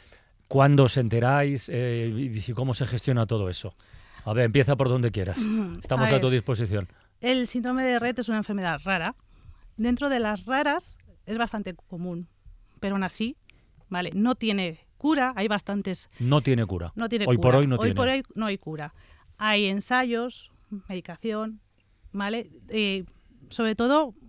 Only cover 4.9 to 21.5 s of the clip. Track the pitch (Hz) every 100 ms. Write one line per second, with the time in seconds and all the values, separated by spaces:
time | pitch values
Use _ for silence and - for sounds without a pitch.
4.9 | 127 120 98 92 156 214 220 190 170 -
5.9 | 131 - 135 127 127 120 113 107 104 90
6.9 | - _ _ 247 254 247 247 247 254 254
7.9 | 240 240 247 233 214 202 202 180 143 190
8.9 | 185 175 - _ - - - - - 233
9.9 | 247 277 254 214 208 190 269 294 320 -
10.9 | - - - - 226 233 214 190 170 -
11.9 | 175 180 175 175 _ - - - - 196
12.9 | 196 190 - 226 311 _ - _ _ -
13.9 | 180 180 185 233 - 220 202 180 160 _
14.9 | _ 294 294 254 226 208 208 - 202 196
15.9 | 180 - - 123 147 131 120 110 90 82
16.9 | - 226 233 127 123 127 131 143 123 -
17.9 | 98 254 269 - - 220 196 - 156 151
18.9 | - - - _ - 214 208 196 196 -
19.9 | 254 254 233 247 - - _ - 202 -
20.9 | 185 175 170 226 214 220